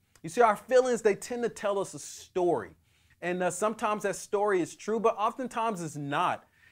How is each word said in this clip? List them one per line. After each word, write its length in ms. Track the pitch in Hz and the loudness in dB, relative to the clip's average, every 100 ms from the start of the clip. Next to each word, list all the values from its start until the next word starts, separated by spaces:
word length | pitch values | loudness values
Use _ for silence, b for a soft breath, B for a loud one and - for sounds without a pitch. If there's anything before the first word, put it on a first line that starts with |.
| b b | b b
You 80 | 165 | -6
see, 120 | 240 | 4
our 140 | 226 202 | 4 4
feelings, 460 | - 254 254 226 | 4 4 4 2
they 140 | 214 202 | 2 2
tend 280 | - 240 | -2 -4
to 60 | 233 | -4
tell 300 | - 202 196 | -2 -2 -2
us 160 | 180 147 | -4 -8
a 40 | |
story. 720 | - - - 185 175 139 87 - b b b b | -14 -16 -6 0 2 2 -2 -14 b b b b
And, 200 | 175 180 | -4 0
uh, 80 | 180 | 0
sometimes 540 | 170 214 220 220 208 | 0 -2 0 -2 0
that 120 | 196 175 | -2 -4
story 460 | - 202 208 185 | -2 0 2 2
is 140 | 151 - | 0 -6
true, 240 | - 226 | -4 2
but 160 | 220 196 | 2 2
oftentimes 640 | 220 254 247 240 226 180 | -2 -2 -6 -4 -2 -4
it's 140 | 160 143 | -8 -8
not. 500 | 143 147 175 110 - b b | -4 0 0 -2 -8 b b